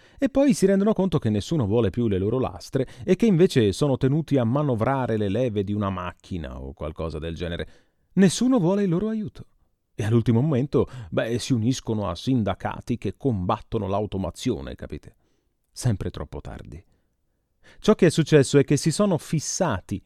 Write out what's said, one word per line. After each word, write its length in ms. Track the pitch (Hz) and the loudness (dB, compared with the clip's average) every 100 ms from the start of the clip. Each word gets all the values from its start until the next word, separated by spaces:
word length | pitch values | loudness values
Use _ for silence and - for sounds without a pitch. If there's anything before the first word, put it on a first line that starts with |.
| _ - | _ -4
e 120 | 277 | -2
poi 240 | 269 285 | 2 2
si 120 | 196 190 | 4 2
rendono 280 | 196 208 | 2 2
conto 260 | 202 190 156 | 0 0 0
che 100 | 113 | 0
nessuno 360 | 104 - 165 101 | -2 0 -2 0
vuole 240 | 117 110 | 2 0
più 180 | - 113 | 0 0
le 120 | 95 | 0
loro 200 | 98 131 | 0 -2
lastre 480 | 113 - - 135 127 - | -4 -6 -6 -4 -4 -4
e 140 | - 185 | -2 2
che 80 | 233 | 4
invece 480 | 165 190 131 104 | 6 4 4 2
sono 240 | - 147 127 | 2 0 2
tenuti 400 | 131 147 147 139 | 2 0 0 0
a 80 | 113 | 2
manovrare 720 | 139 147 113 113 135 120 110 | 0 0 0 0 0 0 0
le 100 | 101 | 0
leve 380 | 107 127 104 98 | 0 -2 -2 -2
di 80 | |
una 160 | 104 98 | -2 -2
macchina 680 | 90 90 - - 90 67 64 | -4 -8 -12 -10 -8 -8 -10
o 140 | 65 | -12
qualcosa 480 | 71 76 80 80 76 | -10 -8 -6 -6 -6
del 160 | 82 82 | -8 -8
genere. 320 | 85 82 80 - _ _ _ | -6 -6 -10 -14 _ _ _
Nessuno 460 | 180 190 - 247 262 | 2 2 4 2 2
vuole 240 | 165 202 | 2 0
il 60 | 196 | 0
loro 200 | 170 214 | 0 -2
aiuto. 380 | 220 190 - - _ _ _ _ | -6 -8 -12 -20 _ _ _ _
E 120 | - 104 | -6 0
all'ultimo 340 | 117 113 113 | 2 4 2
momento, 480 | 156 123 143 127 98 127 92 | 2 0 0 0 0 -4 -6
beh, 280 | 135 120 - | -4 -2 -2
si 140 | - | 0
uniscono 560 | 120 110 131 - 107 95 | 0 0 -2 -2 -4 -4
a 60 | 85 | -4
sindacati 840 | - 131 98 90 104 - - 117 | -2 0 0 -2 -6 -6 -6 -6
che 180 | 101 - | -6 -4
combattono 680 | 139 104 92 110 - 113 95 | -2 -2 -2 -4 -4 -4 -2
l'automazione, 840 | 101 104 98 85 - 131 82 67 - | -2 -2 -4 -6 -4 -4 -4 -6 -12
capite? 400 | - - - - _ _ _ _ _ | -12 -14 -16 -20 _ _ _ _ _
Sempre 400 | - 123 101 87 | -4 -2 -2 -4
troppo 280 | - 78 73 | -8 -10 -10
tardi. 420 | - - - 82 - _ _ _ _ _ _ _ - - | -12 -14 -14 -18 -20 _ _ _ _ _ _ _ -20 -2
Ciò 160 | - - | 2 6
che 120 | 160 | 4
è 20 | |
successo 480 | - 147 151 127 143 | 4 4 4 6 4
è 60 | |
che 140 | 135 147 | 4 2
si 140 | 160 | 0
sono 260 | 151 202 160 | 0 2 0
fissati 840 | - 156 - - 170 95 - - | -2 -4 -4 -2 -2 -2 -4 -8